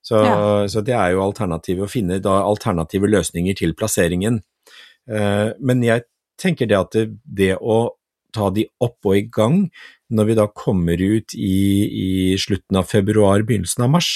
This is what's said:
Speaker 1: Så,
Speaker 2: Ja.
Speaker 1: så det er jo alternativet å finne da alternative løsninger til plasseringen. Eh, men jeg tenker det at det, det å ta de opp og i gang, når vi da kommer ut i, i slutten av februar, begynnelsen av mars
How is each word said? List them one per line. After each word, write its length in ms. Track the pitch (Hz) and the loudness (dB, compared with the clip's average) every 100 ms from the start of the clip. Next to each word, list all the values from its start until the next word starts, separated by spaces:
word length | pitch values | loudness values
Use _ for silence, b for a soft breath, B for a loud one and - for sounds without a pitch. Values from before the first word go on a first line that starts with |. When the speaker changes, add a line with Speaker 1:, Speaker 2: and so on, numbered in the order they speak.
| - | 0
Speaker 1:
Så, 140 | 110 | 2
Speaker 2:
Ja. 200 | 107 104 104 104 101 | 2 2 2 0 0
Speaker 1:
så 160 | 107 104 | -4 -2
det 80 | |
er 220 | 120 90 92 | 0 0 0
jo 80 | 98 | -2
alternativet 640 | 98 101 82 - 92 98 | -4 -4 -4 -4 -4 -4
å 20 | |
finne 300 | 131 90 95 | -4 -2 -2
da 220 | 98 95 | 0 0
alternative 680 | 98 107 117 87 82 98 101 | 0 -2 -2 -4 -2 -2 2
løsninger 480 | 104 85 85 90 98 | 2 0 -4 -4 -2
til 160 | 85 | -4
plasseringen. 720 | 80 110 - 85 90 104 117 - _ B B B B - | -2 -4 0 0 0 -2 -4 -6 _ B B B B -8
Eh, 460 | 107 104 101 107 107 | -4 -2 0 -2 -2
men 240 | 131 127 | 0 2
jeg 220 | 117 113 - _ _ _ | 2 0 -2 _ _ _
tenker 280 | 185 156 113 | -2 0 2
det 80 | 101 | 2
at 160 | 90 | 2
det, 120 | 110 113 104 | -2 -2 -8
det 280 | - 101 95 90 | -12 0 0 0
å 380 | 120 110 117 - _ _ _ | 0 0 0 -6 _ _ _
ta 160 | 113 101 | -4 -2
de 140 | 98 - _ | -2 -4 _
opp 240 | 120 _ 101 | -6 _ 0
og 80 | 98 | 0
i 60 | |
gang, 480 | 110 - 110 175 185 B B B _ | 0 0 2 2 0 B B B _
når 140 | 113 107 | 0 2
vi 60 | 110 | 2
da 100 | 104 | 0
kommer 520 | - - 95 85 85 | -2 -2 0 0 0
ut 320 | 95 110 - | 0 0 -4
i, 200 | - 110 95 98 98 107 | -6 -2 2 2 2 0
i 500 | 107 92 95 92 95 | -2 -2 0 0 0
slutten 400 | - 101 _ 95 | -2 -6 _ -2
av 140 | 92 | 2
februar, 540 | 107 98 107 98 101 107 | 0 2 2 4 4 0
begynnelsen 380 | 107 87 - 123 | -4 -4 -2 0
av 80 | |
mars 160 | 165 - | 2 0